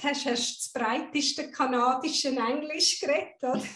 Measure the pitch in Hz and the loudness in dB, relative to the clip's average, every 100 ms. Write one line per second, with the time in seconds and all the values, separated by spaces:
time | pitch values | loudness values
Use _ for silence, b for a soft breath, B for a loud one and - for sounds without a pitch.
0 | 285 277 277 240 - - - 240 220 254 | -2 0 0 0 -2 -4 -6 -2 0 0
1 | - 285 277 - 294 - 262 247 247 254 | 0 0 0 -2 -6 -2 2 4 4 2
2 | 320 - 277 254 226 294 302 311 - - | 0 0 0 0 0 0 -2 2 2 2
3 | 294 294 - - 254 214 - | 0 0 -2 -6 -2 -2 -4